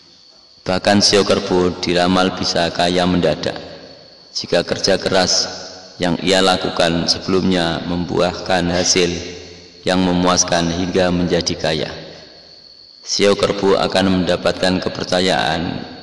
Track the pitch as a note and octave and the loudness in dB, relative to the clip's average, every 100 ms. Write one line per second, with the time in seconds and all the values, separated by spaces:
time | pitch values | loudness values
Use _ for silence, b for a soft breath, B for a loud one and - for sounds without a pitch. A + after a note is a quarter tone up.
0 | - - _ - _ - - F#2 G#2 G2+ | -20 -20 _ -20 _ -10 -4 0 4 4
1 | G2 G2+ F#2+ G2 - F#2 F2+ E2+ F2+ F2 | 4 4 4 0 2 2 2 0 -2 2
2 | F2 F2+ F#2 F2+ G2 F2+ E2+ - F2 F2+ | 4 4 2 0 -4 -2 -2 0 0 2
3 | F2+ F2+ E2 D2+ - - - - - - | 2 2 2 0 -4 -8 -14 -18 -20 -20
4 | - - - - - F2 E2 - - F#2 | -20 -20 -12 -12 -2 -2 0 -2 0 0
5 | - F#2 F2+ - - - - - - - | 0 0 2 0 -2 -8 -14 -18 -20 -6
6 | F2 E2 F2 F#2+ F#2+ F2+ F2 - E2+ E2 | -2 -2 2 2 4 2 -2 0 0 2
7 | D#2+ - - F#2+ F#2 F2+ E2 D#2+ F2 F2 | -2 -4 0 0 2 0 0 -2 -4 -4
8 | E2+ F2 F2 F2 - F#2 F2 F2 F2+ F#2 | -2 0 0 -2 -2 0 2 0 2 2
9 | F2 E2+ - - - - - - F#2 F#2 | 0 -2 -8 -14 -16 -20 -20 -8 0 2
10 | F#2 F2 F2+ F2+ F2 F2 E2+ E2+ F2+ F#2 | 2 2 4 2 2 0 0 -2 0 2
11 | F2+ F2 F2 F2 E2 E2 D#2 D#2 - - | 2 2 0 0 -2 -4 -2 -2 -6 -10
12 | - - - - - - - - - - | -16 -20 -20 -20 -20 -20 -20 -20 -20 -20
13 | - - G2+ G2 G2 G2+ G2 F#2+ F2 F#2+ | -6 2 2 2 0 0 2 2 2 2
14 | F#2+ F#2 F2 F2+ F2+ - F#2 F#2 - - | 2 2 0 0 -2 0 0 0 -4 -6
15 | - F2+ F#2 C#2+ A#1+ E2 F2+ - - - | -2 0 2 0 0 -2 -4 -8 -12 -16